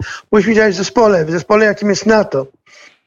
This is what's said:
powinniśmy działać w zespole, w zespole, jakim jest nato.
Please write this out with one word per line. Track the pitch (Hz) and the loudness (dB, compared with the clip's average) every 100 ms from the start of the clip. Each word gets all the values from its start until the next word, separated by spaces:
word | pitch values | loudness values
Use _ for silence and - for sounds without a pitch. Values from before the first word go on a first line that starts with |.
| - - - | -14 -16 -2
powinniśmy | 214 196 214 | 0 2 2
działać | 214 | 2
w | 180 | 0
zespole, | 190 - 220 185 156 | -4 0 2 2 -2
w | |
zespole, | 170 - 214 214 | -4 0 0 0
jakim | 196 208 | 0 -2
jest | 190 214 | -2 0
nato. | 220 196 135 135 _ _ - - _ | 0 0 -4 -8 _ _ -20 -20 _